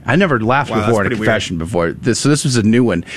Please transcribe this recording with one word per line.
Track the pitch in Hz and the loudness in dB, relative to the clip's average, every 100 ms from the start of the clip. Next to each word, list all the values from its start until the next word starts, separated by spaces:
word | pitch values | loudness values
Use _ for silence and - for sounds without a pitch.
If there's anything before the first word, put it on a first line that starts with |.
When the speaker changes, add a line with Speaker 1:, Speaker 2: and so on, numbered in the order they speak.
| - | -2
Speaker 1:
I | 143 | 2
never | 196 127 | 2 0
laughed | 110 135 143 | 0 0 0
Speaker 2:
Wow, | 113 | -2
Speaker 1:
before | 107 | 0
Speaker 2:
that's | 113 | 2
Speaker 1:
in | 95 | 0
a | |
Speaker 2:
pretty | 113 | -2
weird. | 110 | 0
Speaker 1:
confession | 110 - 85 | 0 -2 -6
before. | 82 95 85 | -4 -2 -2
This, | 69 123 110 | -2 -2 0
so | 139 | 0
this | 147 143 | 0 0
was | 123 | 0
a | |
new | 107 117 120 | 2 4 2
one. | 85 - | 0 -6